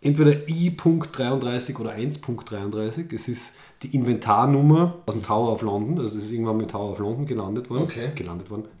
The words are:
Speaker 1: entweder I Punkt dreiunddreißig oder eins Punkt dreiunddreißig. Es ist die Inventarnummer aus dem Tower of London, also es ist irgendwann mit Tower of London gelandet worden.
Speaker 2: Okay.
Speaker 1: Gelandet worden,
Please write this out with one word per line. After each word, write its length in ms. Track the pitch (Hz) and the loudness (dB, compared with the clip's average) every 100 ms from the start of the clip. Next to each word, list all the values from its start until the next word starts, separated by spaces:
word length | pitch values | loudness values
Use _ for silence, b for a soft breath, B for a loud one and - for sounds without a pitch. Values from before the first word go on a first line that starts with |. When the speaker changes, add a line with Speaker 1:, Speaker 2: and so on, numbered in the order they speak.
Speaker 1:
entweder 480 | 143 147 151 147 - | 2 6 6 6 0
I 220 | 160 175 | 0 0
Punkt 440 | 175 170 165 - - | 2 4 4 2 -4
dreiunddreißig 600 | 123 135 123 123 120 117 | 0 0 0 -4 -4 -6
oder 120 | 113 | -6
eins 260 | 107 123 147 | -4 -4 -6
Punkt 320 | - 117 - | -6 -8 -6
dreiunddreißig. 640 | 104 101 104 107 117 165 | -8 -6 -4 -4 -4 -8
Es 140 | 113 - | -8 -6
ist 240 | 120 - B B B | -8 -10 B B B
die 120 | - 139 | -4 0
Inventarnummer 1000 | 120 110 - 104 127 139 147 156 175 175 - | 2 0 2 4 6 6 6 6 6 0 -6
aus 80 | |
dem 100 | 110 | -6
Tower 280 | 98 107 117 | 0 0 2
of 80 | 110 | 0
London, 380 | 113 101 107 170 | 0 -2 -2 -2
also 180 | 117 107 | -2 -6
es 80 | 104 | -6
ist 60 | |
irgendwann 260 | 117 113 110 | -4 0 0
mit 140 | 110 | -2
Tower 200 | 104 104 | -4 -6
of 80 | 95 | -4
London 260 | 101 120 147 | -4 -2 -4
gelandet 440 | 117 98 107 123 | -4 -4 -6 -4
worden. 140 | 123 | -2
Speaker 2:
Okay. 280 | 165 - 120 143 | -2 -4 -6 -6
Speaker 1:
Gelandet 340 | 87 87 90 | -8 -10 -10
worden, 160 | 104 110 - | -10 -12 -16